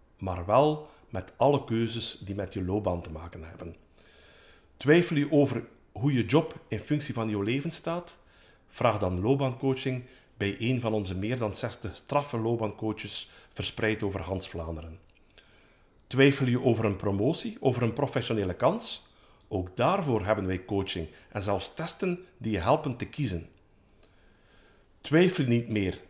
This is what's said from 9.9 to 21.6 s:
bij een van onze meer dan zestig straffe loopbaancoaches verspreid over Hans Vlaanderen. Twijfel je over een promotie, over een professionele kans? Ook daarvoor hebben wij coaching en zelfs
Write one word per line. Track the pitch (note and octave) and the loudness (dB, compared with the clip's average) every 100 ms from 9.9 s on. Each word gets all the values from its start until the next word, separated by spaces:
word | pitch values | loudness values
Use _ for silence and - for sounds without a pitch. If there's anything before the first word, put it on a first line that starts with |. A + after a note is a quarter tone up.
| B2+ - - _ - | -6 -8 -20 _ -4
bij | G2+ - | -4 -2
een | A2+ B2+ | 0 0
van | A2+ | 0
onze | G#2+ F#2 F#2 | 0 -2 -4
meer | G#2 B2 | -4 -2
dan | A2 F#2 | -4 -4
zestig | A#2 - G2 - | -8 -8 -12 -10
straffe | - C#3+ C#3 A#2 | -4 -2 -2 -2
loopbaancoaches | A2 A#2 A2 - A2 G#2+ G#2 - - - - | 0 0 -2 -4 -4 -4 -8 -10 -12 -18 -16
verspreid | - - - A2 G#2+ | -8 -8 -2 -2 0
over | G2+ F#2+ | -2 -4
Hans | E2+ F#2+ - | -4 -6 -6
Vlaanderen. | E2+ E2 D#2+ D#2+ F2 - _ _ - - _ _ _ _ _ - | -8 -8 -8 -10 -16 -20 _ _ -20 -20 _ _ _ _ _ -2
Twijfel | B2+ C#3 C#3 B2+ | 6 6 6 2
je | A#2+ | 4
over | B2 G#2 A2 | 4 4 2
een | G2 | 0
promotie, | G2+ G2 A#2+ E3+ A#3 G#3+ | 0 2 2 0 -4 -2
over | C3+ A#2+ | 0 2
een | A#2 | 0
professionele | A#2+ C#3 B2+ - A2+ F#2 | 0 -2 -2 -2 -2 -2
kans? | F2 B2+ A3 - - - _ - _ - | 2 2 2 -4 -12 -14 _ -20 _ -6
Ook | F#2+ F2+ - | -4 -4 0
daarvoor | C3 G3 D3+ A2 G2 | 2 2 2 0 2
hebben | G#2 F#2+ | 0 0
wij | F2+ - | -2 -2
coaching | G2+ F#2+ F2+ D#2+ - - | -2 -2 -4 -8 -12 -12
en | G#2 | -6
zelfs | G2 G2 | -2 -2